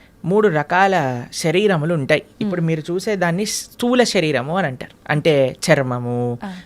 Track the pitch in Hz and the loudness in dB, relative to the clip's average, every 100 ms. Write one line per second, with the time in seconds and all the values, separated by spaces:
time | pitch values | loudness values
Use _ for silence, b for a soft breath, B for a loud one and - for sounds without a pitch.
0 | b _ 160 202 208 151 143 180 196 185 | b _ 0 2 2 2 0 2 4 2
1 | 135 123 - - 165 175 208 165 156 170 | 0 -4 -8 -4 0 2 2 2 0 -2
2 | 139 151 - - 214 175 165 160 151 180 | 0 0 -2 -8 -4 -2 0 -2 -2 -4
3 | 220 202 175 170 214 - - - 240 247 | -2 0 0 0 -4 -6 -10 -4 0 2
4 | 233 196 156 131 135 185 156 127 - - | 2 2 2 0 -2 -2 -4 -6 -14 -14
5 | - 147 165 143 127 135 - 143 127 123 | -4 0 4 4 2 0 2 2 2 -4
6 | 120 120 123 120 202 185 | -4 -2 -4 -4 -10 -12